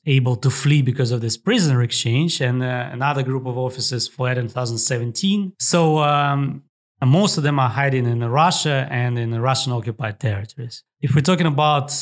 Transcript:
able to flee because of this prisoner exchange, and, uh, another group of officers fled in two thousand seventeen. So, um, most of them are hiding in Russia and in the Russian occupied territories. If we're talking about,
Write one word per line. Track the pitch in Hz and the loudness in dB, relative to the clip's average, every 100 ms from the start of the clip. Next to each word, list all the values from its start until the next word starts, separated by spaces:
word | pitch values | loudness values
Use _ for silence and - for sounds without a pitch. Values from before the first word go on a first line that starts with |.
| - | 0
able | 135 123 123 | 2 2 0
to | 135 | 0
flee | - 143 151 | 0 2 2
because | 131 123 120 | 2 0 -2
of | 120 | -2
this | 113 - | -4 -4
prisoner | 185 240 160 123 | 0 2 2 2
exchange, | 120 - 120 123 170 - | 0 -2 0 0 0 -2
and, | 127 127 | -2 -2
uh, | 127 123 123 | -2 -4 -6
another | 123 139 139 | -2 -2 0
group | 131 131 131 | -2 -4 -4
of | 123 | -4
officers | 127 127 117 120 - | -4 -4 -4 -4 -6
fled | - 127 123 | -4 -2 -2
in | 117 | -4
two | |
thousand | 127 120 117 | -4 -4 -2
seventeen. | - 123 120 - 190 202 190 - | -2 -2 -2 -2 0 0 -2 -2
So, | - 175 160 156 | 0 2 2 2
um, | 147 147 143 139 139 - - _ _ _ | 2 2 0 0 -2 -6 -14 _ _ _
most | 131 160 202 - | 4 4 4 2
of | |
them | 147 143 | 0 2
are | 123 | 0
hiding | 110 139 131 120 | 0 0 0 0
in | 117 | -2
Russia | 117 131 170 170 156 139 135 | 0 2 2 2 0 -2 -2
and | 127 123 120 | -2 -2 -2
in | 117 | -2
the | 113 | -2
Russian | 127 135 127 | 0 0 -2
occupied | 123 117 110 110 101 | -4 -4 -6 -8 -4
territories. | 110 98 104 - 120 - - _ | -4 -4 -6 -12 -14 -14 -20 _
If | 147 | 0
we're | 143 | 2
talking | 143 185 165 | 4 4 2
about, | 143 151 143 139 - | 2 2 2 0 -2